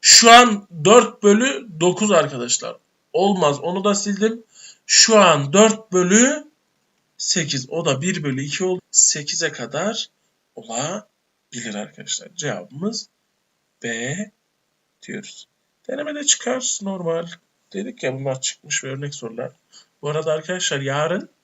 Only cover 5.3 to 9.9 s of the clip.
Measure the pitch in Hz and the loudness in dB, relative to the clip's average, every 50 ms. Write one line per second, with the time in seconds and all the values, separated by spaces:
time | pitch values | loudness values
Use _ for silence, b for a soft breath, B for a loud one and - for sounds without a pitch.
5.3 | 160 143 139 139 143 190 214 220 208 220 - _ 185 185 180 180 190 220 240 269 | 6 2 0 0 4 6 6 6 4 0 -8 _ 0 0 2 4 4 4 4 4
6.3 | 302 302 294 - _ _ _ _ _ _ _ _ _ _ _ _ _ _ - - | 2 -2 -8 -16 _ _ _ _ _ _ _ _ _ _ _ _ _ _ -6 -6
7.3 | - 180 160 143 160 135 123 - - 160 170 165 135 131 143 185 185 165 151 143 | -4 -4 -4 -4 -6 -8 -8 -8 -8 -6 -2 -2 -4 -2 -2 -4 -4 -4 -4 -6
8.3 | 131 131 139 147 139 - 185 185 185 180 _ _ - - - - - 156 147 - | -6 -6 -6 -8 -6 -4 -4 -4 -4 -4 _ _ 0 2 2 2 0 -4 -6 -8
9.3 | - - 165 160 - - 123 113 - 147 175 208 | -8 -6 -6 -6 -6 -8 -12 -8 -6 -6 -4 -4